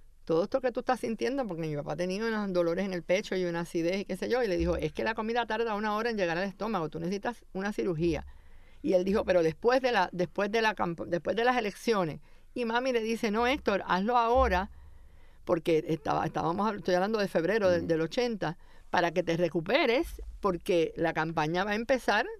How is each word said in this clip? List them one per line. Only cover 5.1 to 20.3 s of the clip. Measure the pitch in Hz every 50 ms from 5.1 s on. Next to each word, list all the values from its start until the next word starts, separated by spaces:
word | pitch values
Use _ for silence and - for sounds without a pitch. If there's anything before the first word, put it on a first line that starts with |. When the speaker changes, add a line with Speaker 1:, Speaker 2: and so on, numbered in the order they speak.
| -
Speaker 1:
comida | 226 220 220 233 240 233
tarda | 220 220 220 233 226 208
una | 202 220 214 208
hora | 214 226 240
en | 226
llegar | 202 185 170 160
al | 175 196
estómago, | 196 190 - 196 226 214 180 156
tú | 156 - 160
necesitas | 165 175 202 196 202 240 233 - - -
una | - 185 190 208 208
cirugía". | - 226 196 165 151 175 170 151 - - - - - - - - - - - - - -
Y | - 190
él | 180 185
dijo, | 196 196 220 -
"Pero | 202 180 175
después | 165 160 156 - - 233 254 262
de | 254 247
la, | 233 196 180 -
después | - 175 180 - - - 202 202
de | 214 226
la | 220 214 196
camp-, | - 202 175 170 170 180
después | - 170 170 151 196 202
de | 214 233
las | 254 247
elecciones". | 247 220 208 - - - 233 220 196 175 151 139 147 - - - - - - -
Y | 254 240
mami | 226 226 247 254 269 247
le | 233
dice, | 220 226 226 220 240 214
"No, | 202 226 240
Héctor, | 247 285 285 - 226 202 185 -
hazlo | - 180 185 196 233 240
ahora", | 240 226 233 247 262 269 220 180 180 196 - - - - - - - - - - - - - - - -
porque | - 175 165 - 180 160 156 -
estaba, | - 160 156 - - 147 151 -
estábamos | 165 - 160 156 160 175 202 202
hab-, | 220 202
estoy | 202 - 196 180
hablando | 180 190 214 226
de | 214 196
febrero | 185 - 180 160 175 214 226 202 185
del, | 175 170 165
Speaker 2:
Mm. |
Speaker 1:
del | - 165 156
ochenta, | 160 165 - 254 240 240 226 190 165 156 - - - - - - - -
"para | - 185 170 170
que | 160 185 175
te | 170 165
recuperes, | 165 180 160 - 175 160 196 240 320 330 233 233 285 339 - - - - -